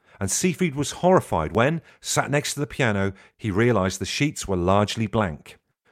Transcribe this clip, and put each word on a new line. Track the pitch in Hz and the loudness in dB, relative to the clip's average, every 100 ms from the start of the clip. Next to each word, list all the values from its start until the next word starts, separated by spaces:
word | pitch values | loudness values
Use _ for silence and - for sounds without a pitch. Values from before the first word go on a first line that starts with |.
| _ - | _ -8
and | 98 | -4
Seefried | - 185 - 180 135 | 0 -2 0 -2 -2
was | 139 | -6
horrified | - 175 185 - 92 78 85 | -2 4 4 4 0 0 2
when, | 127 165 - _ | 2 0 -6 _
sat | - - 123 | -4 -2 0
next | 143 - | -2 -2
to | - | -6
the | 143 | -8
piano, | - 127 101 98 95 - _ | -2 0 0 -2 -4 -14 _
he | 113 | -2
realised | 92 120 110 92 - | 2 4 4 0 -2
the | 95 | -6
sheets | - 143 - - | -2 -2 -2 -4
were | 92 | 0
largely | 87 101 104 - 113 | 4 4 2 -2 -2
blank. | 113 98 73 - - _ _ _ | 0 -2 -4 -14 -20 _ _ _